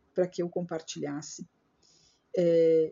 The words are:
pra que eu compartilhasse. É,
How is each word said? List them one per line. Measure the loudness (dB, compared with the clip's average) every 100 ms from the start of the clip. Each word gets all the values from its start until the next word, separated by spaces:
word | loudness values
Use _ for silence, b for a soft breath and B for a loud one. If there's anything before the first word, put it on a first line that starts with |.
| _
pra | -4 -2
que | -4
eu | -6
compartilhasse. | -6 -6 -8 -10 -10 -8 -10 -12 -16 -18 _ _ _ b b b b _ 0
É, | 2 4 6 4 2